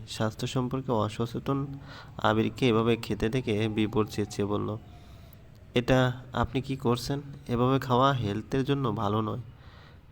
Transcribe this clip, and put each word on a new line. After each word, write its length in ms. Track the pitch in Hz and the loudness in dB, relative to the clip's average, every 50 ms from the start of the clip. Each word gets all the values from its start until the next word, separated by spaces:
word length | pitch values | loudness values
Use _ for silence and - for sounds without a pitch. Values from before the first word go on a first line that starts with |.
| 110 - | -10 -8
স্বাস্থ্য 380 | - - 113 107 - - 127 | -4 -2 -2 -2 -2 -4 -6
সম্পর্কে 460 | 127 - 135 123 123 131 131 131 135 | -2 -2 -2 -2 -2 -2 -4 -2 0
অসচেতন 720 | 123 107 104 104 107 - 117 120 - 123 - - 139 139 139 139 139 139 - - - - - - - | 2 2 2 0 -2 -4 -4 -4 -4 -6 -4 -2 -2 -2 -2 -6 -8 -12 -14 -14 -16 -16 -16 -16 -6
আবিরকে 520 | - - 107 107 110 110 110 113 - 135 123 | 0 2 2 4 4 2 0 0 2 2 4
এভাবে 280 | 107 110 113 117 117 | 4 4 4 4 2
খেতে 320 | 113 117 - 107 - 110 113 | 2 0 -4 -2 0 0 0
দেখে 400 | 123 127 123 120 107 104 110 110 | 0 0 0 0 0 0 0 0
বিবর 360 | 104 113 107 101 - 107 104 | 0 0 0 2 2 0 0
চেঁচিয়ে 420 | 104 - - 101 - - - 101 98 | 0 0 -4 -4 -2 -2 -2 -2 0
বলল, 300 | 104 101 101 101 107 107 - - - - - - - - - - - - - - - - - - - | 0 -2 -2 -2 -4 -6 -8 -14 -18 -20 -18 -20 -20 -20 -20 -20 -20 -20 -20 -20 -20 -20 -8 -2 0
"এটা 380 | 123 120 - 131 131 127 127 120 - - - | 0 2 4 4 4 4 4 0 -2 -8 -6
আপনি 300 | - 120 120 - - 135 | -2 -2 0 0 0 -2
কি 140 | 123 - 135 | -2 -2 -4
করছেন? 440 | 131 - 117 120 120 - - 139 143 147 139 139 - - - | -2 0 0 0 0 0 -2 -4 -4 -6 -10 -14 -12 -6 -2
এভাবে 300 | 120 117 123 127 135 131 | 0 2 4 4 4 2
খাওয়া 340 | 131 131 123 120 135 139 | 2 4 4 6 6 6
হেলথের 520 | 139 120 110 101 104 110 110 - - 135 131 | 4 2 0 0 -2 -2 -4 -2 -2 -2 0
জন্য 280 | 135 139 139 135 117 | 0 0 0 0 -2
ভালো 280 | 104 - 98 101 104 110 | -2 0 0 0 0 0
নয়।" 180 | 107 107 107 123 117 - - - - - - - - - - - - - | 0 -2 -4 -6 -8 -12 -16 -20 -20 -20 -20 -20 -20 -20 -20 -20 -20 -12